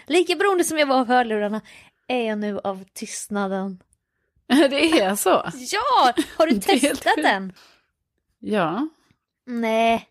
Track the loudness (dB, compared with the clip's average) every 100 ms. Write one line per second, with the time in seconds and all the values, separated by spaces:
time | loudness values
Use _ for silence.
0 | -2 0 0 0 2 2 0 0 2 2
1 | 2 2 2 -2 -2 -6 -10 -20 -20 _
2 | -6 -4 -4 -4 -4 -4 -6 -8 -12 -16
3 | -14 -12 -8 -4 -4 -4 -6 -10 _ _
4 | _ _ _ _ 2 4 4 2 2 2
5 | 2 0 2 2 0 -10 -6 -4 2 4
6 | 4 2 -2 0 2 2 2 2 2 0
7 | 0 0 0 0 -4 -14 _ _ _ _
8 | _ _ _ _ -4 -2 -2 -2 -6 -8
9 | _ _ _ _ -10 -4 -2 0 2 0
10 | -4